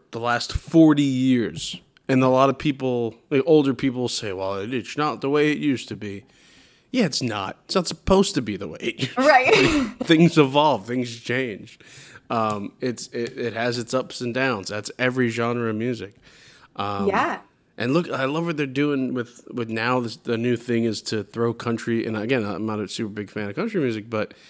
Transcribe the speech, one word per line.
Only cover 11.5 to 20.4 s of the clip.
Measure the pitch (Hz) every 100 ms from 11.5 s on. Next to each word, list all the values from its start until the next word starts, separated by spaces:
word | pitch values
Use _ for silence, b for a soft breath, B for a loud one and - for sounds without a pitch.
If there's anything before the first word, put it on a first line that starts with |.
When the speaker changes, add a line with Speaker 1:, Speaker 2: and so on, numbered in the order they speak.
| 98 104 - B B B B _
Speaker 1:
Um, | 120 110 104 101 -
it's, | 127 113 -
it, | 120 117 139
it | 120
has | 107 120 120
its | 113
ups | 131 123 -
and | 123
downs. | 117 131 113 92
That's | 104 104 -
every | 127 127 123
genre | 113 117 120 117
of | 107
music. | 117 117 98 - b b b b b -
Um, | 202 202 196
Speaker 2:
Yeah. | 196 311 247 - _ _ -
Speaker 1:
and | 117
look, | 151 175
I | 131 135
love | 151 170
what | 151
they're | 143
doing | 131 147 143 127
with, | 127 120 - -
with | 123 113
now. | 113 113 127
This, | 117 113
the | -
new | 113